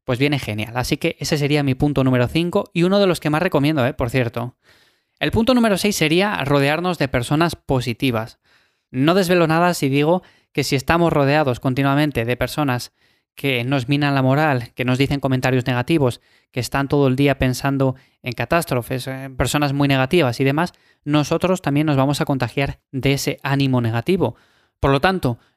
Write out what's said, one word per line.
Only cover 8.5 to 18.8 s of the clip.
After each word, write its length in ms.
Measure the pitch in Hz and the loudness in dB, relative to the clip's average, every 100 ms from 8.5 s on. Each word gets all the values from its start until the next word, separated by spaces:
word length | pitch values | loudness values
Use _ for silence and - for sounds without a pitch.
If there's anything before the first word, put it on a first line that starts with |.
| _ _ _ _ | _ _ _ _
No 220 | 131 151 | 0 2
desvelo 340 | 190 170 180 160 | 2 2 2 4
nada 260 | 160 175 | 4 2
si 160 | 170 139 | 0 0
digo 320 | 143 151 185 - _ _ | 2 2 0 -2 _ _
que 120 | 151 | -4
si 120 | 135 135 | -2 -2
estamos 380 | - 170 165 | 0 2 2
rodeados 460 | 151 139 151 139 120 | 2 2 2 0 -2
continuamente 680 | 135 131 139 139 151 120 113 | -2 0 0 2 0 -2 -4
de 120 | 123 | -4
personas 540 | 127 - 143 123 - _ _ _ _ - | -4 -2 -2 -2 -6 _ _ _ _ -8
que 280 | 139 123 | -4 -2
nos 240 | 123 139 120 | -2 -2 0
minan 260 | 143 143 | 0 0
la 80 | 139 | 0
moral, 520 | 131 139 156 127 113 | 2 2 2 0 -4
que 100 | - | -6
nos 140 | 123 127 | -2 0
dicen 220 | 139 139 | 0 0
comentarios 440 | 135 127 131 127 120 | 0 0 0 0 0
negativos, 540 | 123 123 165 127 - _ _ _ | -2 0 2 0 -2 _ _ _
que 80 | 127 | -8
están 280 | 113 139 139 | -4 -4 0
todo 200 | 147 135 | 2 2
el 80 | 127 | 2
día 220 | 143 135 | 0 0
pensando 580 | 131 123 139 135 135 131 _ _ | -2 -2 -2 0 -2 -2 _ _
en 100 | 123 | -10
catástrofes, 760 | 117 120 170 - 127 | -6 -2 -2 0 -4